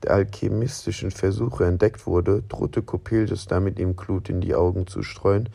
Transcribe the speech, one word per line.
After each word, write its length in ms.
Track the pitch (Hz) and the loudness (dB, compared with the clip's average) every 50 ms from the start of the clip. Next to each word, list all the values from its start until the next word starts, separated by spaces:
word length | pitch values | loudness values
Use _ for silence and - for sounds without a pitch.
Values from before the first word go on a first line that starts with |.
| - | 0
der 100 | - - | 2 4
alchemistischen 1000 | 101 98 101 101 - - 101 104 107 117 139 143 - - - 101 - - 101 | 4 4 2 0 -2 -2 0 0 0 0 -2 -4 -6 -6 -6 -6 -4 -4 -6
Versuche 540 | 92 - - 95 98 107 120 120 - - 90 | -4 -2 0 0 0 0 -2 -2 0 2 2
entdeckt 420 | 90 90 87 104 107 - - - | 2 4 4 4 2 2 0 -4
wurde, 360 | - 87 87 85 95 98 104 - | 0 2 2 4 4 2 0 0
drohte 400 | - - - - - - - 104 | -4 -6 -4 -4 -2 -2 -2 -4
Coppelius 640 | - - 90 - - 113 113 107 101 - 92 - | -4 -4 -6 -4 0 0 2 2 2 -2 -4 -4
damit, 320 | - 87 92 95 98 92 95 | -2 0 0 0 0 0 -2
ihm 180 | 90 92 90 | -2 -2 -2
Glut 320 | 92 - - 98 92 - - | -4 -4 -4 -4 -2 -2 -2
in 120 | 98 92 | -4 -2
die 140 | 92 92 - | 0 0 2
Augen 320 | 80 87 90 90 92 92 | 2 2 2 2 0 -2
zu 160 | - - - - | -4 -4 -8 -8
streuen 460 | - - - - 98 98 104 120 117 - | -8 -6 -2 2 2 4 2 2 -2 -8